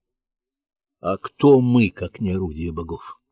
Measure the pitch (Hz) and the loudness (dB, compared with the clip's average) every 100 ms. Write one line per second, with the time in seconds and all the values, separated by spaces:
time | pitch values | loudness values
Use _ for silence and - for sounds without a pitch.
0 | _ _ _ _ _ _ _ _ _ _ | _ _ _ _ _ _ _ _ _ _
1 | 85 95 - _ 143 135 123 123 104 - | -6 -6 -8 _ 4 6 4 2 2 -2
2 | 90 - 98 92 92 78 87 80 82 82 | -12 -6 -4 -4 -4 -6 -8 -8 -10 -12
3 | - - _ | -14 -20 _